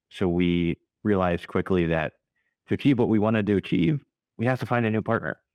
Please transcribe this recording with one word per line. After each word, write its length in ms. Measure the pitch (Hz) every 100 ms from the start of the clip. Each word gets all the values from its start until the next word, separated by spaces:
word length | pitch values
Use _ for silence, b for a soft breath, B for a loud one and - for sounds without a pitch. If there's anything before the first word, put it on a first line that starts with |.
| _
So 140 | - 92
we 500 | 87 87 87 85 - _ _
realized 420 | 107 98 90 87 -
quickly 400 | 95 87 92 82
that 280 | 80 76 - _ _ _ _ -
to 60 |
achieve 240 | 101 139 120
what 100 | 107
we 120 | 110
wanted 260 | 104 110 101
to 100 | 98
achieve, 440 | - - 160 147 - _ _ -
we 80 | 117
have 120 | 127
to 60 | 117
find 180 | 120
a 60 | 113
new 120 | 107
partner. 360 | 104 113 78 - _